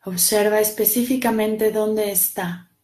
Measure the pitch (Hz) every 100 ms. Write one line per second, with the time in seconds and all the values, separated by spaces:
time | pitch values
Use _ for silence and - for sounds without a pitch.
0 | - 180 - 214 208 214 214 - 208 -
1 | 240 254 240 220 214 214 214 214 214 214
2 | 208 196 - - 180 175 - _